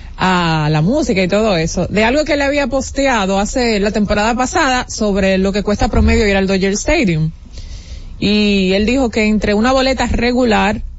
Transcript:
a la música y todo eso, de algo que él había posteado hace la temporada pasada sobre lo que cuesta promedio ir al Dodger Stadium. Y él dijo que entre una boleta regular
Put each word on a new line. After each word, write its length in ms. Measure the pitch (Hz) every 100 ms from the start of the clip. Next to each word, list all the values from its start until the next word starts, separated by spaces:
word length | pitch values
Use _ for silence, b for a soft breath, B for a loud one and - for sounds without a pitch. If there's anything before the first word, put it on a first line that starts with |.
| B -
a 520 | 185 180 170 160 151
la 100 | 156
música 420 | 165 294 254 190
y 60 | 180
todo 280 | 202 220 170
eso, 280 | 160 - 170
de 160 | 196
algo 200 | 220 285
que 80 | 302
él 80 | 294
había 260 | 277 294 277
posteado 680 | 269 247 - 269 233 190 196
hace 400 | 202 269 240 214
la 100 | 208
temporada 440 | 214 202 208 214
pasada 520 | 240 254 359 285 247 -
sobre 480 | - 208 196 190 190
lo 160 | 196
que 100 | 202
cuesta 260 | 202 208 247
promedio 380 | 240 220 233 214
ir 100 | 196
al 100 | 190
Dodger 260 | 196 190
Stadium. 600 | 208 - 311 208 156 160 - - B B B B B B B
Y 540 | 196 208 208 196 185
él 140 | 190 214
dijo 240 | 262 240
que 160 | 226 214
entre 260 | 214 208
una 200 | 208 240
boleta 340 | 269 262 262 240
regular 760 | 214 240 247 247 202 196 226 -